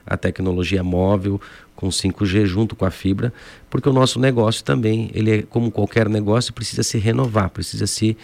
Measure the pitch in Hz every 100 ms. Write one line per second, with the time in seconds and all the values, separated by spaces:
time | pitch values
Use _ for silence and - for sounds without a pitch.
0 | - - 101 - 92 90 87 98 90 87
1 | 95 101 98 98 - - - - 95 -
2 | 98 - 104 98 101 95 110 - 95 -
3 | 98 101 120 - - - - 127 143 131
4 | 131 120 131 120 107 113 - 135 110 110
5 | 107 - 110 107 - 113 117 104 101 117
6 | 107 107 104 117 120 - 107 - 113 120
7 | 104 117 131 107 92 - 85 104 101 -
8 | 110 110